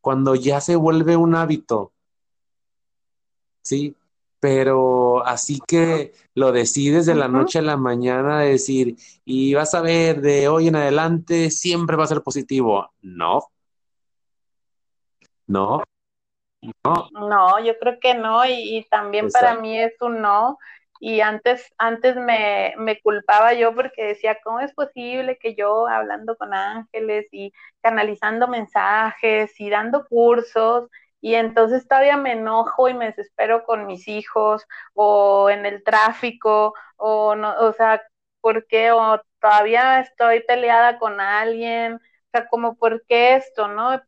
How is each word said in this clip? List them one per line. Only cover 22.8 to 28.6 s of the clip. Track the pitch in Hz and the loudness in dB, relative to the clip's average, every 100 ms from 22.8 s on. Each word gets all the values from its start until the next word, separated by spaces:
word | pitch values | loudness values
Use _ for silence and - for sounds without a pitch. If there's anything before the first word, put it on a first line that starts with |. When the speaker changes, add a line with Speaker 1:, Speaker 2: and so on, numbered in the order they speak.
| 220 214 | -6 -2
Speaker 2:
culpaba | - 208 - 208 226 | -2 -2 2 4 4
yo | 240 226 | 4 0
porque | 226 262 - | 0 -6 -6
decía, | 214 208 220 214 | -8 -4 -4 -4
"¿Cómo | - 226 | -6 -8
es | 277 | -8
posible | - 277 262 240 254 254 254 | -6 -8 -8 -10 -8 -8 -6
que | 226 | -8
yo | 214 202 214 233 | -4 -2 0 0
hablando | 220 214 208 220 226 | -2 -2 -8 -8 -10
con | 208 | -8
ángeles | 196 196 220 220 226 220 214 208 | -6 -6 -8 -12 -10 -6 -6 -8
y | 196 202 _ - _ | -14 -16 _ -20 _
canalizando | 226 226 214 202 214 226 247 | -2 0 -4 -4 -6 -2 -2
mensajes | 247 | -4